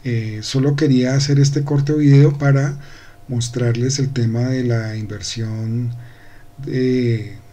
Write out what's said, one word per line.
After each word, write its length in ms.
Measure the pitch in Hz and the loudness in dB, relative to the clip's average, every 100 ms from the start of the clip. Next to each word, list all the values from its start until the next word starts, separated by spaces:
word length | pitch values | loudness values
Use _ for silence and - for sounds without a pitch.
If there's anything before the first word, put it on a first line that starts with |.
Eh, 360 | 127 117 110 107 | -2 -4 -4 -8
solo 340 | 107 135 139 143 | -4 0 0 2
quería 380 | 151 127 127 | 2 2 2
hacer 260 | 135 139 143 | 0 2 4
este 240 | 139 151 | 4 2
corto 340 | 143 143 139 151 | 0 0 0 2
video 420 | 147 139 147 143 | 6 8 8 4
para 400 | 139 139 139 139 - - - - - | 2 2 0 -6 -14 -20 -20 -20 -8
mostrarles 720 | 123 117 120 120 120 127 139 | -6 -4 -2 -2 0 -2 -2
el 100 | 131 | -2
tema 300 | 123 113 117 | 0 -2 0
de 240 | 123 131 | -2 0
la 340 | 123 113 110 110 | 0 -2 -2 -8
inversión 960 | 104 101 95 - 110 110 110 117 120 120 - - - - - - | -8 -10 -10 -8 -6 -6 -4 -4 -4 -8 -14 -20 -20 -20 -20 -14
de 800 | 139 135 127 127 123 113 101 - - | -8 -2 0 0 0 -2 -4 -14 -20